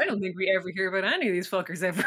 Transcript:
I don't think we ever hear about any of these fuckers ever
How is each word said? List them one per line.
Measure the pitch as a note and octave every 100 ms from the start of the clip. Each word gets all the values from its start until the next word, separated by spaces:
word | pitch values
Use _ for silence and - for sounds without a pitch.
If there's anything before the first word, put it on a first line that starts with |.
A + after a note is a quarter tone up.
I | E4
don't | G3+
think | F#3 F3+
we | F#3+ F#3+
ever | F3+
hear | F3+ F#3+
about | F#3+ G3
any | F4+ B3
of |
these | F3+ F3+
fuckers | F#3+ F3+ E3
ever | F#3 E3+